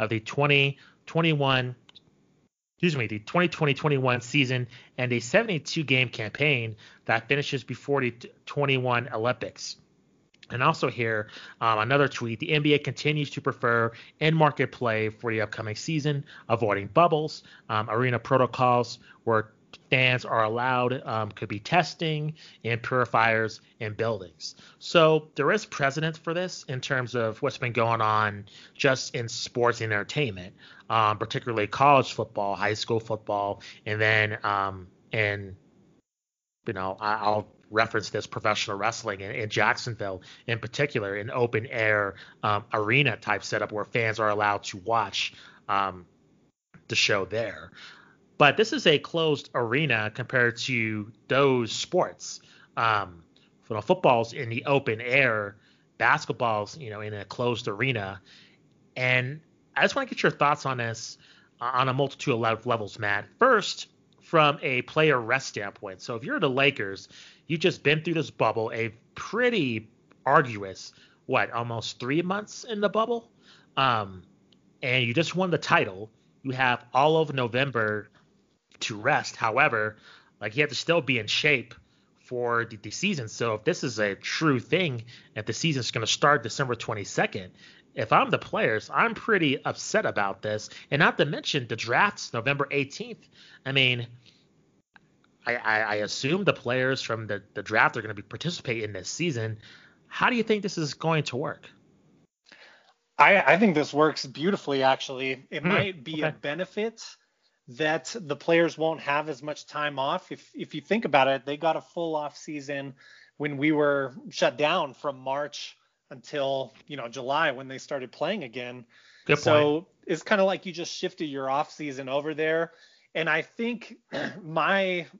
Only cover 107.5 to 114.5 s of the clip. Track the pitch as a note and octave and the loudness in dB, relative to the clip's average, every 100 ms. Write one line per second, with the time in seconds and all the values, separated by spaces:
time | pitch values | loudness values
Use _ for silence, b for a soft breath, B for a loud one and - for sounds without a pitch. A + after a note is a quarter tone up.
107.5 | _ - B2 D#3 D#3+ - A#3 D#3 C#3 - | _ -16 -4 -2 -2 -4 -10 -8 -6 2
108.5 | E3 E3+ D3+ D#3+ D#3 C#3+ C#3+ D#3 C#3 D3+ | 4 4 2 -2 -2 -2 -2 -2 -6 -10
109.5 | D3 - D3+ D3 C#3 C#3 F3+ - C3+ - | -10 -10 -6 -4 -2 -2 -2 -6 -16 -14
110.5 | D4+ D#3 D3+ - G#3 G3+ C#3+ C3+ C3+ C3 | -14 -10 -10 -2 -2 2 4 4 2 -2
111.5 | D3+ E3 D#3+ - - E3+ D3+ D3 - - | -2 0 -2 -4 -6 -4 -4 -6 -10 -12
112.5 | D3+ C3+ C#3+ C#3 C#3 B B B - D3 | -10 -8 -8 -10 -14 B B B -8 -6
113.5 | C#3+ D3+ D3+ D3 C#3 C3+ C#3+ C4 - E3 | 0 2 4 4 2 0 -6 -14 0 0